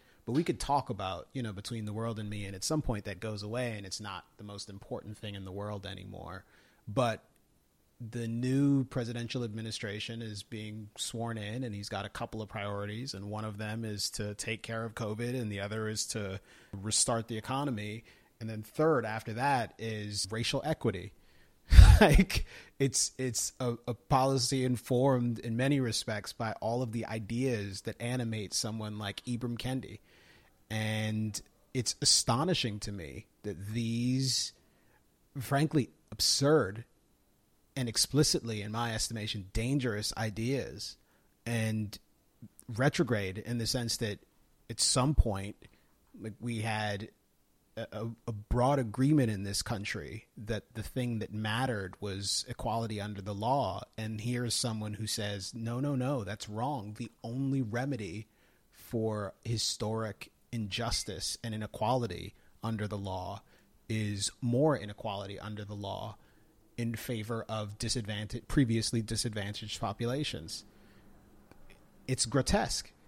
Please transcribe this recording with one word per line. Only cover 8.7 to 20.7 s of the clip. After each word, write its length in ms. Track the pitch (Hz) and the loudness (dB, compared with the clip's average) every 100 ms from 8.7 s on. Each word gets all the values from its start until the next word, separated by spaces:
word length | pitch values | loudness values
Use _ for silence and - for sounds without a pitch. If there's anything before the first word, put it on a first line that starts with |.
| 139 | 4
presidential 580 | 127 - 117 120 117 131 | 2 -2 -2 -4 -4 -2
administration 800 | 120 107 113 110 113 104 - 113 | -4 -4 -6 -6 -4 -6 -6 -8
is 220 | 113 104 | -8 -10
being 460 | - 113 107 107 104 - | -10 -10 -8 -10 -12 -8
sworn 400 | - 117 117 110 | -6 -4 -4 -4
in, 280 | 104 117 | -4 -4
and 100 | 131 | -4
he's 140 | 101 101 | -6 -6
got 160 | 101 | -6
a 40 | 101 | -6
couple 300 | - 113 110 | -6 -8 -6
of 60 | 107 | -8
priorities, 640 | - 101 101 101 107 131 | -6 -4 -4 -4 -6 -8
and 160 | 98 101 | -8 -6
one 160 | 107 | -6
of 140 | 110 104 | -6 -6
them 260 | 107 110 | -6 -4
is 240 | 113 104 - | -4 -4 -4
to 240 | - 104 | -4 -6
take 280 | 101 - 113 | -4 -4 -6
care 220 | - 113 | -4 -6
of 100 | 113 | -6
covid, 400 | 107 110 107 120 | -4 -4 -4 -4
and 160 | 127 110 | -2 -4
the 80 | 101 | -4
other 280 | 101 107 107 | -4 -4 -4
is 180 | 107 - | -4 -4
to 320 | 113 101 95 - - - | -4 -4 -6 -10 -20 -14
restart 540 | 101 101 - - 117 110 | -8 -2 0 2 0 0
the 100 | 113 | -6
economy. 680 | - 131 147 110 104 107 - - _ - | -4 -2 -2 -2 -4 -8 -12 -20 _ -12
And 100 | 110 | -8
then 140 | 110 | -8
third 420 | 107 - 156 151 | -6 2 4 4
after 280 | 113 110 - | 2 -4 -4
that 420 | 113 135 135 110 - | 0 2 2 0 -4
is 500 | 113 107 104 101 98 | -6 -4 -4 -4 -2
racial 320 | 110 117 139 | -2 0 0
equity. 480 | 147 | 0